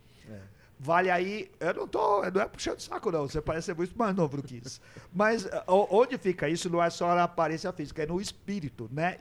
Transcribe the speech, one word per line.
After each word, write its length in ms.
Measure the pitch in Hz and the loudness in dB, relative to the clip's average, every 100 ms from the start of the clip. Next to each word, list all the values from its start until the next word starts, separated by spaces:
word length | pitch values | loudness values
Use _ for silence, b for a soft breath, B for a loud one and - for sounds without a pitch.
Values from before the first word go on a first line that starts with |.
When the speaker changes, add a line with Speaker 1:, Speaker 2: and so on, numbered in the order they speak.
| b b - | b b -18
Speaker 1:
É. 100 | 104 98 b b - | -18 -18 b b -10
Speaker 2:
Vale 300 | 135 175 185 | 2 2 4
aí, 400 | 180 185 214 - - | 2 0 -6 -10 -6
eu 140 | 160 | -4
não 140 | 202 403 | -2 -4
tô, 340 | - - 202 | 0 2 2
eu 80 | 185 | 2
não 100 | 190 | 0
é 60 | - | -2
puxando 320 | - - - | -4 -6 -6
saco 280 | - - 214 | -8 -6 -2
não, 160 | 165 139 | -2 -2
você 140 | 156 | -4
parece 260 | 175 160 180 | -4 -4 -4
ser 80 | 165 | -4
muito 220 | 175 226 | -4 -2
mais 160 | 220 | 0
novo 240 | 190 151 139 | 2 0 0
do 60 | |
que 180 | 131 120 | -8 -12
isso. 160 | 131 - B B B | -14 -16 B B B
Mas, 360 | 180 214 226 190 | 2 2 2 -2
ah, 160 | 160 - | -6 4
o-, 200 | 190 202 | 6 6
onde 280 | 196 262 240 | 6 4 2
fica 300 | 190 175 151 | 0 0 0
isso 200 | 170 180 | 0 0
não 140 | 170 | 2
é 60 | 170 | 2
só 260 | 170 175 175 | 2 2 4
na 80 | |
aparência 480 | 175 175 156 160 180 | 4 2 -2 -2 -6
física, 300 | - 143 156 | -6 -8 -6
é 20 | 151 | -4
no 140 | 180 | -4
espírito, 680 | 202 - - 202 147 - 110 | -6 -10 -8 -6 -6 -10 -8
né? 240 | 139 175 - | -2 -2 0